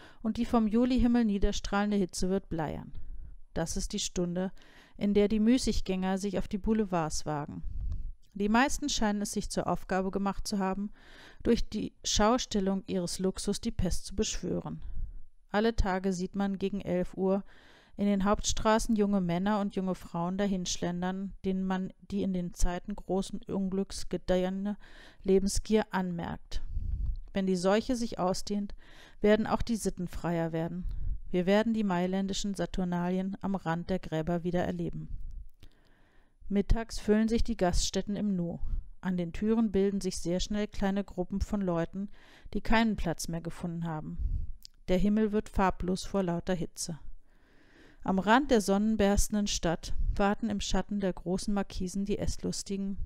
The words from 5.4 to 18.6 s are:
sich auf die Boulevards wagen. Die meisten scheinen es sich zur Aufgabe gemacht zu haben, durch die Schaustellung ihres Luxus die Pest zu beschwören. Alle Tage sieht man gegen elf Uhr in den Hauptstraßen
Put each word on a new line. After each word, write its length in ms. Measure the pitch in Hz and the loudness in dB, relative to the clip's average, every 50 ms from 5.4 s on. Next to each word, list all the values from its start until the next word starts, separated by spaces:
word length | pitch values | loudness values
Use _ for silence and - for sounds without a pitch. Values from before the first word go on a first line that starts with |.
| 214 226 254 262 - 226 208 - - - 185 185 185 185 196 185 | 6 6 6 4 4 2 2 2 2 0 0 0 0 0 0 0
sich 180 | 196 202 180 | -2 -2 -2
auf 100 | 190 - | -2 -2
die 120 | - 214 190 | -2 -4 -2
Boulevards 640 | - 214 226 214 214 180 180 170 156 151 - - - | 0 2 2 2 2 2 0 0 0 0 -2 -2 -2
wagen. 380 | 151 151 143 147 - - 175 - - - - - - - - - - - - - - - | -2 -4 -4 -4 -6 -8 -6 -6 -6 -4 -2 -2 -2 -2 -2 -4 -6 -8 -10 -14 -10 -4
Die 140 | 196 202 208 | 0 2 4
meisten 380 | 220 233 269 285 - - 294 | 6 6 4 4 2 -2 -2
scheinen 360 | 285 - - 220 208 208 208 208 | -2 0 0 2 2 2 0 -2
es 80 | - | -2
sich 180 | - 214 - - | -4 -4 -4 -2
zur 160 | - 180 - | -2 -2 0
Aufgabe 460 | - 175 - - - 185 185 190 196 | 0 -2 -2 -2 -2 -2 -2 0 -2
gemacht 360 | 185 196 196 196 185 - - | -2 -2 -2 -2 -2 -2 -4
zu 120 | - 214 196 | -2 -2 -2
haben, 320 | 190 190 190 196 202 214 - - - - - - - - - - | 0 -2 -2 -4 -6 -8 -10 -14 -20 -20 -20 -20 -20 -20 -12 -4
durch 260 | - 226 233 - - | 0 2 2 2 2
die 260 | - - 208 - - - - - | -2 -2 -6 -6 -6 -8 -8 -4
Schaustellung 800 | - - - 208 220 247 247 - - - 202 190 196 196 190 - | 0 2 4 4 4 4 2 0 -2 -2 0 0 0 0 -2 -2
ihres 320 | - 185 185 175 170 - | -4 -4 -2 -2 -4 -4
Luxus 420 | - 185 190 - - - 208 202 - | -2 -2 -2 -2 -2 -2 -4 -2 -2
die 120 | - 233 | -4 -4
Pest 340 | - - 185 196 - - - | -2 0 0 2 2 0 -2
zu 100 | - 190 | -4 -4
beschwören. 640 | 208 220 - - - 180 175 175 175 160 151 160 156 - - - - - - - - - - - - - - | -4 -4 -2 -4 -4 -4 -4 -4 -4 -4 -6 -10 -10 -8 -4 -2 -2 -2 -4 -6 -10 -12 -14 -16 -20 -10 -4
Alle 260 | - 208 220 233 233 | 0 0 2 2 2
Tage 380 | - - 196 185 190 185 196 185 | 2 2 2 2 0 0 0 -2
sieht 220 | 170 185 185 - | -2 -4 -4 -2
man 240 | 196 196 196 196 185 | -2 -2 -2 -2 -2
gegen 220 | 196 190 196 190 | -4 -4 -4 -4
elf 360 | - - 175 180 180 - - | -4 -2 -2 -2 -2 -2 -4
Uhr 260 | 180 190 190 190 196 - - - - - - - - - _ - | -2 0 2 0 0 -2 -6 -18 -20 -20 -20 -20 -20 -20 _ -6
in 100 | - 202 | -2 0
den 200 | 202 202 196 185 | 2 2 2 4
Hauptstraßen 680 | 202 214 214 - - - - | 2 2 2 2 0 2 4